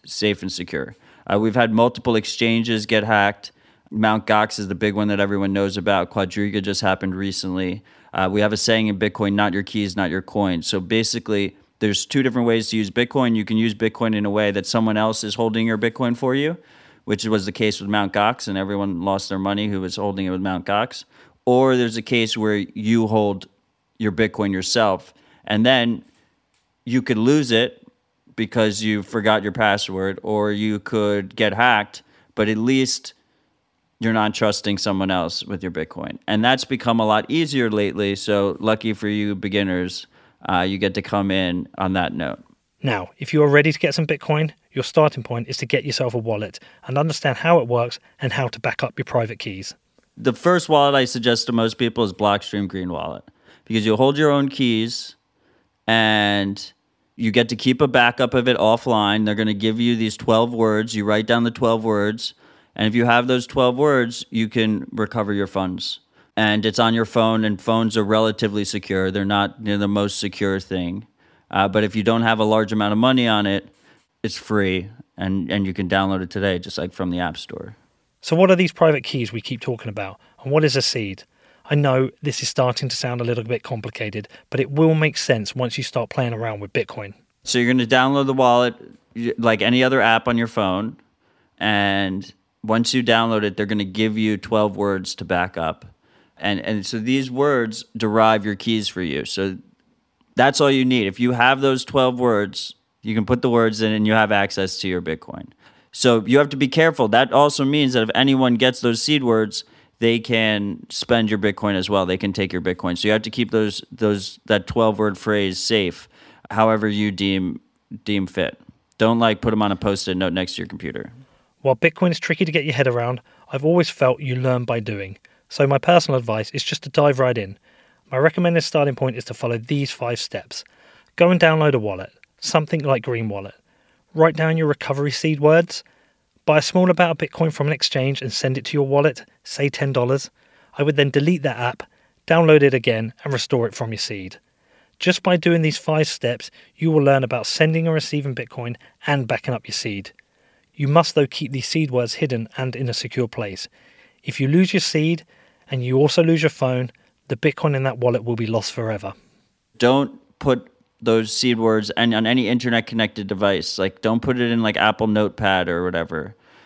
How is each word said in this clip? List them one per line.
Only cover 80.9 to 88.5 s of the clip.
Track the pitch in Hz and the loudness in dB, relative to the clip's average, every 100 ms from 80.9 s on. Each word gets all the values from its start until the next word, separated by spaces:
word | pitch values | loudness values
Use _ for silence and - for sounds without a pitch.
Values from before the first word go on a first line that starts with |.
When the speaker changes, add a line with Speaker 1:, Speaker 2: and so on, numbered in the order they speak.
| 127 104 95 - _ _ _ - | -2 -6 -8 -16 _ _ _ -2
Speaker 2:
I | 147 | 2
know | 143 131 131 - | 4 4 2 -2
this | 143 127 | -6 -6
is | 131 | -4
starting | - 127 123 135 | 0 0 0 -4
to | - | -6
sound | 127 123 | -6 -4
a | 120 | -4
little | 120 113 | -4 -4
bit | 120 | -6
complicated, | - 117 110 - 107 104 101 - - | -6 -10 -8 -8 -8 -8 -12 -16 -8
but | 131 | -4
it | 135 | -2
will | 143 160 160 | 2 4 4
make | 151 - | 2 0
sense | - 120 101 - | 0 0 0 -4
once | 123 - | -4 -4
you | 131 | -6
start | - 113 | -4 -4
playing | - 123 | -2 -2
around | 113 117 107 | -2 -6 -8
with | 101 | -4
Bitcoin. | 123 113 - 101 101 _ _ - | -4 -4 -8 -14 -16 _ _ -4
Speaker 1:
So | 123 | 0
you're | 120 | 4
gonna | 127 117 | 2 4
download | 131 131 139 139 | 4 4 2 0
the | 135 | 4
wallet, | 127 | 4